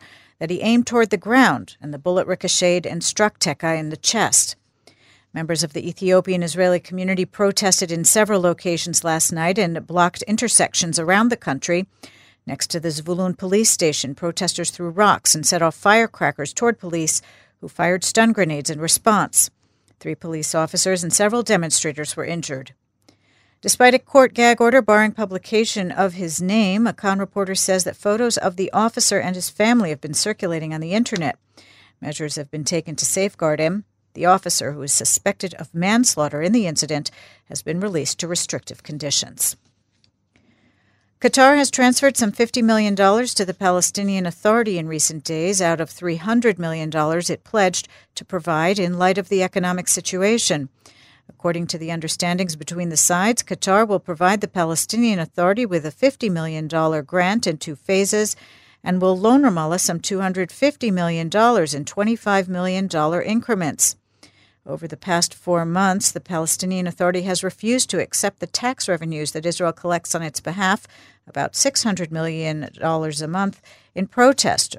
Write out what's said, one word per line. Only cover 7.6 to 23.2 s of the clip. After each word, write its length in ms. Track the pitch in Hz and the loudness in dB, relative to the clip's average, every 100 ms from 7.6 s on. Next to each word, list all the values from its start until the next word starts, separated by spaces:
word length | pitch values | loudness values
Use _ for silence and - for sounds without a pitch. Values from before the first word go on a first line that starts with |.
| 196 180 170 | 2 2 0
in 140 | 165 | 0
several 380 | 165 220 208 202 | 2 4 4 4
locations 640 | 175 170 185 165 175 160 | 2 0 -2 -4 -2 -2
last 260 | 170 160 - | 0 0 0
night 260 | 165 165 190 | 0 0 0
and 300 | 175 160 - | -2 -4 -2
blocked 360 | 175 175 - | 2 2 0
intersections 760 | - 220 233 196 170 - 175 165 | -4 -2 2 2 2 0 -2 0
around 300 | 160 196 233 | 2 4 4
the 80 | 233 | 0
country. 500 | - 139 - 175 196 _ - - _ _ | -4 -4 -2 -2 -2 _ -20 -20 _ _
Next 220 | - 139 - | -10 -8 -6
to 100 | 170 | -4
the 80 | 165 | -4
Zvulun 480 | 151 156 180 185 175 | -4 -4 -2 -2 -2
police 320 | 185 202 220 | 0 2 2
station, 440 | - 165 143 131 | 2 2 0 -4
protesters 580 | 143 175 165 175 - 165 | -6 -6 -4 -4 -4 -6
threw 180 | - 175 | -6 -4
rocks 440 | 165 208 - - | 2 2 4 2
and 140 | 156 143 | 0 0
set 140 | 180 | 2
off 120 | 165 | 0
firecrackers 800 | - 202 220 226 - 147 143 147 | 2 4 4 2 0 -2 -2 -6
toward 280 | - 240 226 | -2 0 0
police, 420 | 175 165 156 - - - _ _ | -4 -4 -2 -4 -6 -20 _ _
who 80 | 170 | -12
fired 340 | - 170 180 | -2 0 0
stun 300 | - 220 226 | 0 2 4
grenades 360 | 214 165 147 143 | 4 0 -2 -6
in 120 | 151 | -4
response. 680 | 160 - 226 208 147 - - _ _ _ _ _ | -2 0 2 2 2 0 -2 _ _ _ _ _
Three 140 | 160 | -10
police 380 | 156 170 160 151 | -8 -8 -6 -2
officers 480 | 165 160 180 190 180 | -2 -2 -2 0 0
and 120 | 170 | 0
several 300 | - 208 233 | 0 2 0
demonstrators 760 | 226 196 165 - 156 147 147 - | 0 0 0 -2 -2 -6 -8 -8
were 80 | |
injured. 480 | 147 170 - 135 135 _ _ _ _ _ | -6 -6 -8 -10 -12 _ _ _ _ _